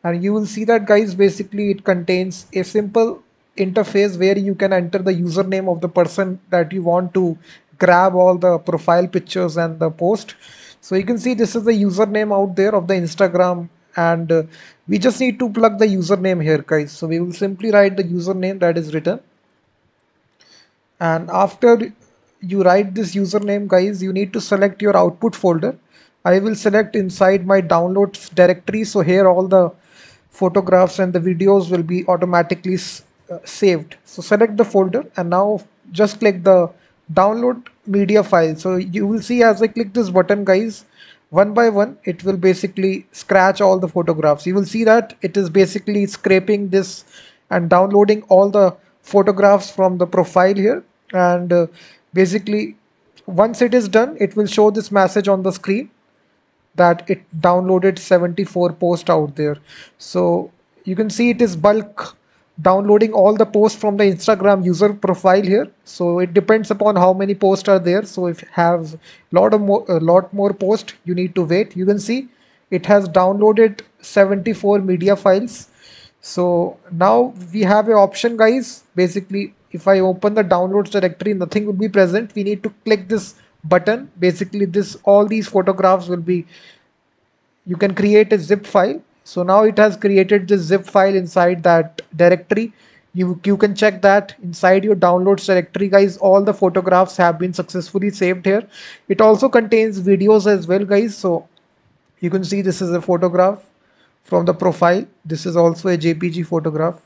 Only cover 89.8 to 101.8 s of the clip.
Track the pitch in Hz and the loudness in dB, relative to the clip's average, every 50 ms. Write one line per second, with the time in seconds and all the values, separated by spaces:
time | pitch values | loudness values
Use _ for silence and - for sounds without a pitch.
89.8 | 214 214 185 214 - 202 196 190 185 190 208 202 185 175 208 196 170 156 190 190 | 2 2 2 -2 -2 2 2 2 2 4 2 0 2 0 0 0 0 0 -2 -2
90.8 | 190 - - 202 190 196 196 190 180 165 - 185 175 175 185 170 165 180 170 165 | -2 0 2 2 2 4 2 -2 -4 -2 0 0 2 2 0 0 2 2 2 2
91.8 | 160 160 _ - - _ - 156 175 175 185 175 175 _ 202 208 226 220 _ _ | 2 -2 _ -20 -20 _ 0 2 4 4 4 2 0 _ -4 -4 -4 -6 _ _
92.8 | _ _ _ _ _ _ _ 175 185 180 180 175 - 196 202 196 220 202 190 - | _ _ _ _ _ _ _ -4 -4 -4 -4 -4 -2 -2 0 2 0 0 0 0
93.8 | 214 214 208 208 196 196 196 208 202 202 - _ 202 175 165 - - 180 190 196 | 0 0 0 2 2 4 4 4 0 -4 -20 _ -14 -14 -8 0 2 2 2 4
94.8 | 196 208 202 180 185 175 175 180 185 196 196 196 - - 190 180 165 - - 196 | 2 0 0 2 2 2 2 2 2 0 0 0 0 0 0 0 0 -4 -6 -4
95.8 | 202 196 190 196 196 196 180 - 190 196 190 202 202 208 202 - 202 180 170 190 | -2 2 4 4 4 2 0 0 2 4 4 4 4 0 -2 0 -2 0 0 -2
96.8 | 180 185 180 180 190 185 - - 180 170 165 160 180 185 170 - 170 - - 180 | 0 2 2 2 2 0 0 0 0 0 0 -2 -6 -6 -6 -8 -10 -8 -8 -10
97.8 | 165 - - 196 190 202 202 - 190 180 185 180 175 196 190 214 214 _ _ - | -10 -6 -6 -4 -4 -4 -4 -2 -2 -2 -2 -2 -2 -2 -2 -2 -2 _ _ -20
98.8 | - - - _ _ - 196 - 214 220 214 208 262 262 - 240 226 208 226 220 | -20 -20 -20 _ _ -6 0 4 4 4 6 4 2 2 2 2 2 2 0 0
99.8 | 220 220 202 190 180 196 196 190 196 208 220 214 185 214 208 190 165 165 180 196 | 0 0 -4 -4 0 2 2 2 4 4 4 4 4 2 0 0 0 -2 -2 -2
100.8 | 208 185 202 202 233 226 202 - - 185 170 165 156 _ _ _ _ _ _ _ | 0 0 0 0 0 -2 -6 -6 -4 -2 -2 -4 -6 _ _ _ _ _ _ _